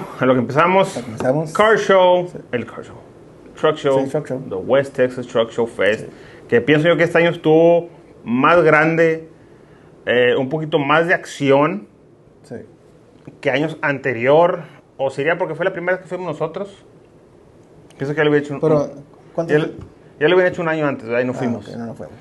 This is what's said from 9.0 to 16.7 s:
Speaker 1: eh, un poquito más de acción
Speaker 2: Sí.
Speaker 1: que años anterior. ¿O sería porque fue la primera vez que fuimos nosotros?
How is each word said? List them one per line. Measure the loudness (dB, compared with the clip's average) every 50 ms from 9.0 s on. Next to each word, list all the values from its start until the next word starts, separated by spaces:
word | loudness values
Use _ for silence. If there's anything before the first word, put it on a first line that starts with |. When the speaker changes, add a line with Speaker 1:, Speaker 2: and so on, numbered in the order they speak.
| 2 2 2 -2 -6 -14 -20 _ -20 -20 -20 -20 -20 _ -20 -20 -20 -20 -20 -10 -4
Speaker 1:
eh, | 0 2 2 2 2 2 0
un | -2 -2
poquito | -4 -6 -4 -2 -2 -2
más | 0 2 2 2 2 2
de | 0
acción | -2 -4 -10 -8 -2 2 4 4 4 4 2 -2 -6 -10 -14 _ _ _ _ _ _ _ _ _ _
Speaker 2:
Sí. | _ -18 -18 -18 -18 -20 -20 _ _ -20 _ _ _ _ _ -20 _ -20 -20 -4
Speaker 1:
que | -2 -2
años | 0 0 -2 -2 -4 -4
anterior. | -4 -4 -4 -2 -4 -4 -4 0 2 4 4 6 4 4 0 -4 -8 -16 -20 -20 _ _ _ -6
¿O | -6 -6
sería | -4 -4 -2 -2 -2 -2
porque | -4 -6 -6
fue | -4 -4
la | -4
primera | -4 -4 -4 -4 -4
vez | -4
que | -6 -10
fuimos | -10 -8 -8
nosotros? | -10 -6 -6 -6 -6 -6 -10 -12 -12